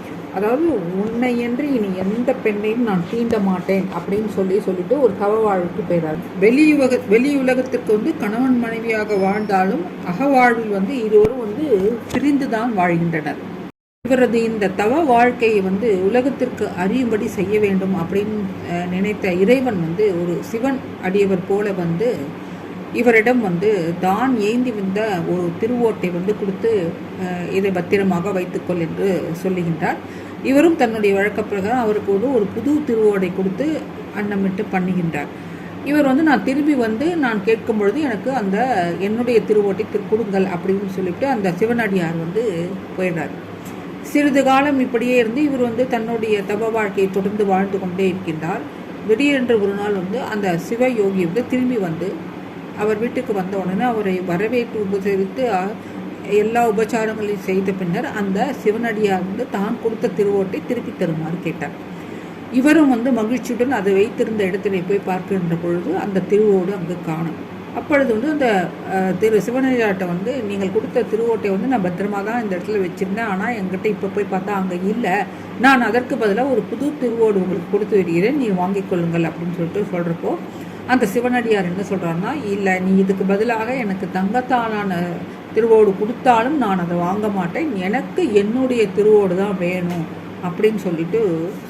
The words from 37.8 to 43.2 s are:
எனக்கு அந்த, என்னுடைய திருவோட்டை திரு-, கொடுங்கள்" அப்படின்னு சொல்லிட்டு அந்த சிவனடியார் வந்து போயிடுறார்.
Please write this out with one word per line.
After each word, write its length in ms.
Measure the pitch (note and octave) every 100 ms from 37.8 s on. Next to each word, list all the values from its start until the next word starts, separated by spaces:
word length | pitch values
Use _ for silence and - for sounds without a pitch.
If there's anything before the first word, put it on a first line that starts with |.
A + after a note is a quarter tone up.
| G3+ B3+
எனக்கு 300 | C#4+ G#3 A3+
அந்த, 560 | C4 G3 G3 B3+ G#3+ F3 E3+
என்னுடைய 400 | G3 A3+ B3 A3+
திருவோட்டை 460 | - G#3+ G3+ F#3 A3
திரு-, 160 | G3+ F#3
கொடுங்கள்" 360 | A3 G#3 F#3+ F#3
அப்படின்னு 440 | E3+ F#3+ G3 G3 F#3
சொல்லிட்டு 320 | F#3 E3+ C4+
அந்த 240 | A#3+ G3
சிவனடியார் 640 | E3+ A3 A#3+ G#3+ F#3+ D#3+ E3
வந்து 480 | E3 G3+ A#3 E3 F3 F#3+ - -
போயிடுறார். 340 | F#3 E3